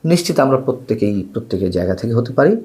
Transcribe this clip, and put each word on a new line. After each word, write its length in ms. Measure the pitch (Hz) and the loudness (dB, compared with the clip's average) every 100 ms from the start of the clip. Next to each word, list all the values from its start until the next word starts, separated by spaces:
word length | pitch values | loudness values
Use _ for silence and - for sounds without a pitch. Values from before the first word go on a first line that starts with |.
নিশ্চিত 360 | 160 170 - 131 | 2 0 2 0
আমরা 180 | 135 131 | 2 2
প্রত্যেকেই 680 | 131 127 - - 104 101 90 | 0 -6 -4 -2 0 -2 -4
প্রত্যেকের 380 | 113 113 92 95 | -8 -6 -2 0
জায়গা 240 | 90 90 | 0 -2
থেকে 200 | 92 113 | -2 0
হতে 180 | 117 117 | -2 0
পারি। 240 | - 151 226 | 2 4 2